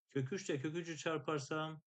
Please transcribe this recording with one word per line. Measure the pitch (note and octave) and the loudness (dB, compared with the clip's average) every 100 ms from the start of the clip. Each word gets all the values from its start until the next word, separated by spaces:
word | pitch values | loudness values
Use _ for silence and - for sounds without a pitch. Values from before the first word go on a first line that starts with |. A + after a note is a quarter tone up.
| _ | _
Kök | C#3 C3 | 0 2
üç | G3 F#3+ | 0 0
ile | D3 | 0
kök | D#3 E3 | 2 -2
üçü | E3+ D#3 | -4 -2
çarparsam | E3 D#3 D#3 D3+ C3 D#3 D#3 D#3 | 0 0 2 0 0 -2 -2 -4